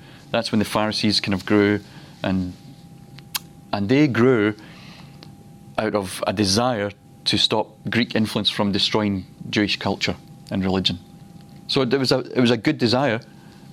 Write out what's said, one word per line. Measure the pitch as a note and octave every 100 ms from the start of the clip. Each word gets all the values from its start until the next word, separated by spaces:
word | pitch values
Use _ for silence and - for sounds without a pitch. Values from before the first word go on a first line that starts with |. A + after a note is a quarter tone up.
| - - -
that's | A#2 A2
when | A2
the | G2+
Pharisees | A2 G#2+ G#2 G#2+ G2
kind | -
of | F#2+ -
grew, | G#2 G2+ G#2 - - - -
and, | G2 F#2+ F2+ F#2 - - - - - - - - - - -
and | G#2 G2+
they | C3+ D3+
grew | G#2+ B2 B2 G#2 G#2+ - - - - - - - - - - - -
out | A2 G2+
of | F#2 - -
a |
desire | G2 G2 G2 B2 A2+ G2+ - - - -
to | G#2
stop | - A2+ - - G#2
Greek | A2 A#2+
influence | A#2 G#2+ A2+ G2
from | - G2+
destroying | G2 - A2+ G#2+ F#2+ - - -
Jewish | G#2+ G2+ -
culture | G2+ G2 - - - - -
and | G#2
religion. | F#2+ F#2+ F#2 F#2 - - - - - - -
So | C#3
it | B2
was | C3+ B2+
a, | C3
it | - A#2+
was | A#2+
a | A#2+
good | C3+ B2+
desire | A#2+ B2 C#3 A2 - - - - -